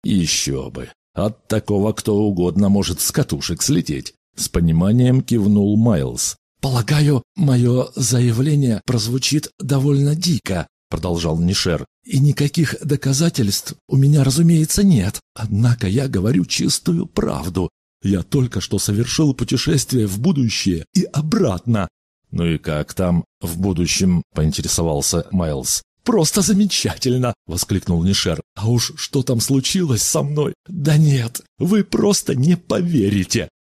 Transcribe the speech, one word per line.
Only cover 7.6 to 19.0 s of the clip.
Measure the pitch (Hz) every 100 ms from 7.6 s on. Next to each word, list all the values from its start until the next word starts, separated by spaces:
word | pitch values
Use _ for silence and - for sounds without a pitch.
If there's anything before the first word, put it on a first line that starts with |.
| 120 127 - -
заявление | 120 123 120 113 143 147 131 110 -
прозвучит | 120 110 131 - 147 - _
довольно | 123 139 139 139 143 156
дико», | 180 123 - 90 78 _ _
продолжал | - 90 85 82 80
Нишер. | 87 95 92 80 - _ -
«И | 139
никаких | 143 139 143 - 147 -
доказательств | 143 139 135 135 165 165 104 - - - _
у | 135
меня, | 139 151
разумеется, | 135 135 170 165 156 -
нет. | 196 135 92 - _ -
Однако | 110 104 120 120 95
я | 110 135
говорю | 98 98 170 170
чистую | - - - - 170 -
правду. | - - 71 92 87 85 _ _ _
Я | 101 95
только | - 143 123 101
что | - 98
совершил | - 104